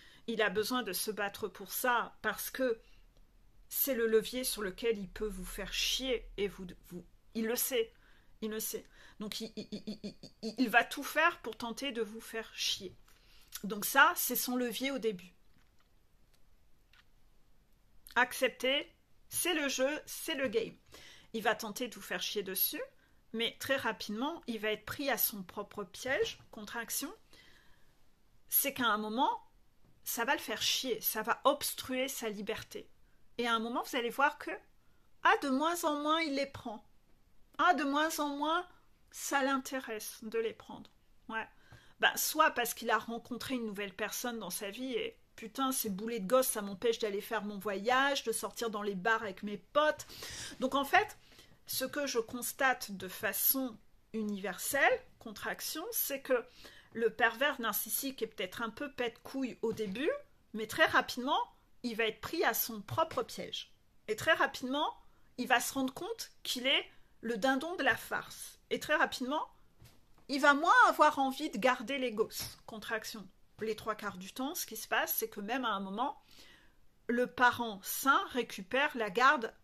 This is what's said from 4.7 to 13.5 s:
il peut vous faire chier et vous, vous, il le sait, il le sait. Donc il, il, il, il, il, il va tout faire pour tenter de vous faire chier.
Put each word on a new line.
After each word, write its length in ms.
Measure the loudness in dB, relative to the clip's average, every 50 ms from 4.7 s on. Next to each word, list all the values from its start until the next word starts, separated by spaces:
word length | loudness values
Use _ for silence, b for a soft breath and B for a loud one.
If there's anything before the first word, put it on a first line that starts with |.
| -6 -2 0 0 0 0
il 100 | -2 -8
peut 200 | -6 -6 -6 -6
vous 160 | -6 -6 -10
faire 280 | -10 -8 -10 -10 -6 -4
chier 560 | -2 0 0 0 0 0 0 -2 -2 -4 -8 -6
et 120 | -4 -4 -4
vous, 180 | -4 -6 -12 -12 -12 -16 -18 -14
vous, 160 | -14 -14 -14 -14 -20 -20 _ -10 -4
il 120 | -4 -2
le 100 | 0 0
sait, 360 | 0 0 0 2 0 0 0 -4 b b b b b b b b -8 -6
il 80 | -6
le 100 | -4 -4
sait. 260 | -4 -6 -6 -8 -10 B B B B B B B
Donc 220 | -10 -8 -8 -8
il, 120 | -8 -10 -10
il, 120 | -12 -12 -10
il, 300 | -10 -10 -10 -10 -12 -10 -10
il, 140 | -12 -12 -12 -18 -20 -18 _ -10
il, 120 | -10 -2 0
il 100 | 0 4
va 140 | 6 4 4
tout 180 | 4 -2 -8 -8
faire 360 | -2 2 4 4 4 2 2
pour 160 | -6 -8 -8
tenter 360 | -6 -6 -6 -6 -4 -6 -4 -2
de 100 | -2 -4
vous 180 | -4 -6 -12
faire 300 | -14 -10 -8 -8 -10 -8 -8
chier. 400 | -4 -2 -2 -2 -4 -6 -12 -14 -14 -20 b b b b b b b b b